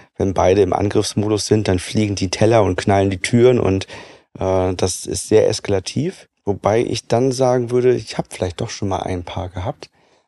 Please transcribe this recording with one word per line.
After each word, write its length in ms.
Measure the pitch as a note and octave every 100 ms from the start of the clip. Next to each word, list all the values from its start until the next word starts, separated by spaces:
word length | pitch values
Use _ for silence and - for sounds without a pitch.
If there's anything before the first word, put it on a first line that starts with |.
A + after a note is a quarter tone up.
| - -
wenn 160 | G2
beide 280 | - F#2 G2
im 120 | F#2
Angriffsmodus 720 | - G#2 A2 G2+ - G#2 G#2 -
sind, 200 | A2 G2
dann 120 | F#2
fliegen 360 | - A2+ G#2
die 140 | G2 F#2+
Teller 320 | - G#2+ A#2
und 120 | F#2+
knallen 340 | F2+ - G2+ G2
die 120 | F#2+
Türen 380 | - A#2+ B2 B2
und, 280 | - F#2+ - - - - _ -
äh, 360 | F#2+ F#2+ F#2
das 300 | F2+ F#2 -
ist 240 | - - -
sehr 180 | G#2+ G2
eskalativ. 760 | - - F#2+ - B2 E3 - - _
Wobei 380 | - F#2+ G2 A2
ich 240 | - A2+ -
dann 240 | A#2 C3
sagen 400 | B2+ B2+ B2+ A#2
würde, 240 | B2 B2
ich 220 | A#2+ A2 -
hab 140 | -
vielleicht 280 | - F#2 -
doch 80 | A2+
schon 180 | - G2+
mal 100 | F#2
ein 240 | - F2+
Paar 260 | E2 - F2
gehabt, 400 | F#2 G2 - - _ _ _